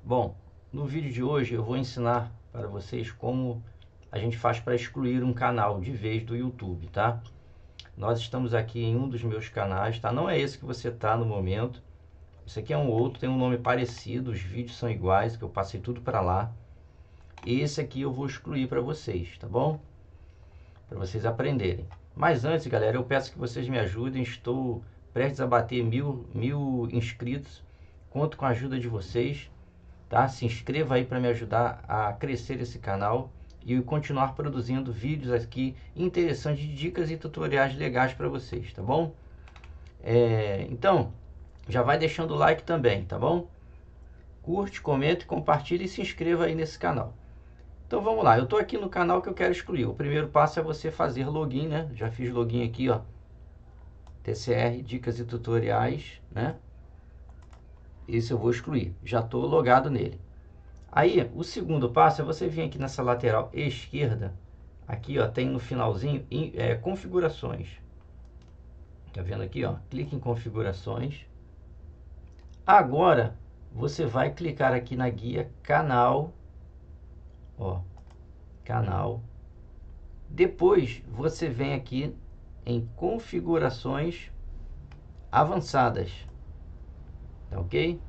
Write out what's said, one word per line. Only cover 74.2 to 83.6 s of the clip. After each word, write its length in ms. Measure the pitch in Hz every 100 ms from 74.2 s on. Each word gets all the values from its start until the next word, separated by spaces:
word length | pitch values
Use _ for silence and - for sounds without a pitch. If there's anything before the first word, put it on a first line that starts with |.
| 143
clicar 400 | - 165 143 131
aqui 240 | 127 120 127
na 140 | 127
guia 400 | 113 117 - - -
canal, 680 | - 147 156 123 123 135 160 - - - - - - - - - - - - -
ó, 220 | 95 92 - - - - - - - -
canal. 580 | - 117 101 92 101 110 - - - - - - - - - - -
Depois, 720 | 151 180 - 180 196 117 - -
você 340 | 104 151 - 160
vem 280 | 120 139
aqui 420 | 135 - 127 147 - - - - - -
em 220 | 120 117 -
configurações 1300 | 175 226 - 175 165 165